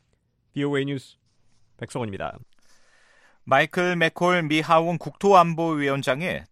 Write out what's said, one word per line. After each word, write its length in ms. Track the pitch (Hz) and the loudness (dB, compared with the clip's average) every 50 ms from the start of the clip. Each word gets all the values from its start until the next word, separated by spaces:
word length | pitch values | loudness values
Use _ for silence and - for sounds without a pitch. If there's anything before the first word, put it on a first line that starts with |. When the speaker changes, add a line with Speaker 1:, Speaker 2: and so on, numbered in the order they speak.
| _ _ _ _ _ _ _ _ _ _ - | _ _ _ _ _ _ _ _ _ _ -8
Speaker 1:
비오에이 320 | 147 143 143 143 139 139 | -6 -4 -2 -2 -2 -2
뉴스 320 | 139 143 131 - - _ _ _ _ _ _ _ _ _ _ _ _ _ | -4 -6 -8 -10 -14 _ _ _ _ _ _ _ _ _ _ _ _ _
백성원입니다. 640 | - - - - 139 120 107 95 92 82 69 - - - - _ _ _ _ - - _ _ _ _ _ _ _ _ _ _ _ _ _ | -18 -14 -10 -8 -8 -6 -6 -8 -8 -10 -10 -10 -12 -20 -20 _ _ _ _ -20 -20 _ _ _ _ _ _ _ _ _ _ _ _ _
Speaker 2:
마이클 520 | - 131 139 156 160 - 180 180 180 180 170 | 0 2 2 2 2 0 -2 0 0 0 0
맥콜 460 | 165 160 - - 175 175 180 175 165 | 0 -2 0 0 0 2 2 0 0
미 180 | 147 151 156 | 0 -2 -2
하원 360 | 151 151 165 160 165 170 175 156 | 0 2 2 2 2 2 -2 -6
국토안보위원장이 1500 | - 151 - - - 196 202 180 170 170 165 156 165 165 156 147 143 139 139 139 127 139 131 139 175 175 92 67 - - | -8 -12 -8 -2 2 6 6 6 6 4 2 -2 -2 -2 -2 -2 -2 -2 -2 -2 0 -2 -2 -2 -4 -6 -6 -8 -10 -14